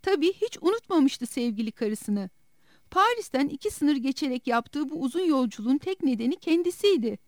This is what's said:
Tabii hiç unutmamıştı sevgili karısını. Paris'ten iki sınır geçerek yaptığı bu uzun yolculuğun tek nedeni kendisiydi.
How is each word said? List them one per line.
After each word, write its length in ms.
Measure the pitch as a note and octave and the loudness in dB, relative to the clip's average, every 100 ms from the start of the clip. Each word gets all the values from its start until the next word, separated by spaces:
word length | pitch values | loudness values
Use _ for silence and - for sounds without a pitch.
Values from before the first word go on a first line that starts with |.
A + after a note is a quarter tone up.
Tabii 300 | - F#4+ D#4+ | 2 2 2
hiç 260 | G4 G#4 - | 0 -4 0
unutmamıştı 640 | E4 A4+ _ F4 C4+ - A#3+ | 0 0 _ 4 4 2 -6
sevgili 460 | - A#3+ G#3+ A3+ | -2 -2 -2 -6
karısını. 580 | - G#3+ G#3+ - G3+ F#3 _ _ _ _ _ _ | -4 -4 -4 -2 -4 -4 _ _ _ _ _ _
Paris'ten 580 | F4+ G#4+ A#4+ - C4 C#4+ | 2 2 2 -4 -2 -2
iki 220 | C#4+ G#4 | -2 -8
sınır 260 | - D4 C#4+ | 0 2 2
geçerek 500 | B3+ C4+ C#4+ B3 - | 0 -2 -4 -4 -2
yaptığı 420 | A#3 A#3 C#4+ D4 | -2 -2 -6 -6
bu 140 | D4+ | -4
uzun 220 | B3+ E4 | -4 0
yolculuğun 540 | F4+ C#4 B3+ - A3 C#4+ | 2 2 0 -2 0 0
tek 240 | - F#4+ | 0 -2
nedeni 340 | C#4+ A#3 A#3 F4+ | -2 0 -2 -2
kendisiydi. 840 | - E4+ F4 - G4+ F4+ A3+ G#3 | 0 2 0 2 2 4 0 -4